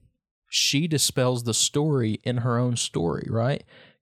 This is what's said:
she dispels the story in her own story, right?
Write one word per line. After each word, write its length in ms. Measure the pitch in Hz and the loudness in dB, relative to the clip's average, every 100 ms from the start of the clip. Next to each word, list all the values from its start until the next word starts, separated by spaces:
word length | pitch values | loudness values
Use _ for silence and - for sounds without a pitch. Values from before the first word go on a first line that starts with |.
| _ _ _ _ _ | _ _ _ _ _
she 380 | - - 139 170 | -2 0 0 0
dispels 560 | 151 - - 127 127 | 0 0 2 0 0
the 100 | 117 | 0
story 680 | 107 - 143 151 143 110 107 | 0 0 0 0 2 0 -2
in 140 | - 123 | -2 -2
her 200 | 123 120 | 0 0
own 180 | 123 120 | 0 0
story, 500 | - 143 170 151 - | -2 -2 -2 -2 -2
right? 340 | 107 120 143 - - - _ | -2 0 -2 -8 -20 -20 _